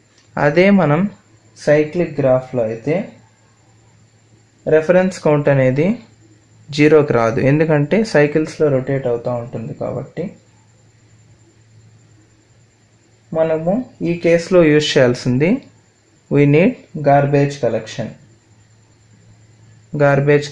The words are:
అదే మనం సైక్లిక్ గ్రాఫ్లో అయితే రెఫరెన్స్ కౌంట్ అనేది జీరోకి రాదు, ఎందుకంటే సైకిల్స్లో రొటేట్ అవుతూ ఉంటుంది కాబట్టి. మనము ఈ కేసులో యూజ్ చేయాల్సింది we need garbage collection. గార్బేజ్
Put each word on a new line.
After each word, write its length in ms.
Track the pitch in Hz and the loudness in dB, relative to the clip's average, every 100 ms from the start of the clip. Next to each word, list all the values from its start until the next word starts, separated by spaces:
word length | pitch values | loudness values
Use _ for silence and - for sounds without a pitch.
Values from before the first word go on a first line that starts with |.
| _ _ _ - 147 | _ _ _ -4 0
అదే 200 | 160 190 202 | 2 4 4
మనం 220 | 151 151 202 - _ _ _ - - | 2 0 -2 -8 _ _ _ -8 0
సైక్లిక్ 500 | 151 151 175 160 147 | 0 0 -4 -4 -2
గ్రాఫ్లో 420 | 135 127 127 127 110 | 0 0 -2 -6 -6
అయితే 260 | 117 - 175 - - _ _ _ _ _ _ _ _ _ _ _ _ _ _ - 156 | -6 -6 -6 -6 -16 _ _ _ _ _ _ _ _ _ _ _ _ _ _ 0 0
రెఫరెన్స్ 440 | 156 180 185 - 156 | 2 0 0 -2 -2
కౌంట్ 200 | 147 147 | 0 0
అనేది 340 | 139 131 131 175 240 - _ _ _ _ _ - 147 | 2 0 0 -2 -4 -10 _ _ _ _ _ -8 2
జీరోకి 360 | 151 156 143 117 | 4 4 4 0
రాదు, 200 | 113 110 131 | 0 0 0
ఎందుకంటే 460 | 147 160 147 143 196 220 147 | 2 2 0 0 -2 0 0
సైకిల్స్లో 520 | 147 156 156 - 156 131 | 2 0 -4 -2 -2 -2
రొటేట్ 320 | 131 135 123 | -4 -4 -4
అవుతూ 180 | 117 123 120 | -4 -6 -8
ఉంటుంది 300 | 120 113 117 135 | -10 -12 -12 -10
కాబట్టి. 420 | 117 123 135 - 185 - _ _ _ _ _ _ _ _ _ _ _ _ _ - _ _ _ _ _ _ _ _ _ _ _ _ _ _ - 160 | -10 -10 -12 -12 -12 -14 _ _ _ _ _ _ _ _ _ _ _ _ _ -20 _ _ _ _ _ _ _ _ _ _ _ _ _ _ -8 -4
మనము 340 | 160 160 165 220 254 - 165 | -2 -2 -2 -4 -6 -8 -6
ఈ 40 | 170 170 | -2 0
కేసులో 340 | 170 170 180 160 | 0 2 2 4
యూజ్ 180 | 147 151 | 2 2
చేయాల్సింది 580 | 151 123 123 131 123 160 262 - _ _ _ _ _ - 143 | 2 2 0 -2 0 0 -2 -6 _ _ _ _ _ -4 2
we 80 | 143 | 4
need 180 | 147 202 - - 156 143 | 4 2 -2 -14 -4 2
garbage 480 | 143 139 143 139 - | 2 2 0 0 -2
collection. 440 | 117 113 - - 113 - _ _ _ _ _ _ _ _ _ _ _ _ _ _ _ _ - 147 | -4 -4 -8 -12 -12 -14 _ _ _ _ _ _ _ _ _ _ _ _ _ _ _ _ -10 -2
గార్బేజ్ 440 | 143 135 143 147 143 | 0 2 2 2 2